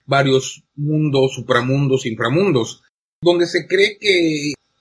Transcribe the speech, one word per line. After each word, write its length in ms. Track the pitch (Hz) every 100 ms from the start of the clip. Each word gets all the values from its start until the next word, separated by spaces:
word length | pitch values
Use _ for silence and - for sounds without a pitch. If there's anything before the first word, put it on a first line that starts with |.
| -
varios 580 | 135 139 131 131 - _
mundos, 600 | - 147 156 156 135 131
supramundos, 720 | 131 120 120 123 139 139 131 120
inframundos. 760 | 110 117 143 202 139 110 - _ _ _ _
Donde 260 | 170 175 170
se 220 | 175 147
cree 300 | 190 202 208
que 540 | 208 185 165 151 147 139 _ _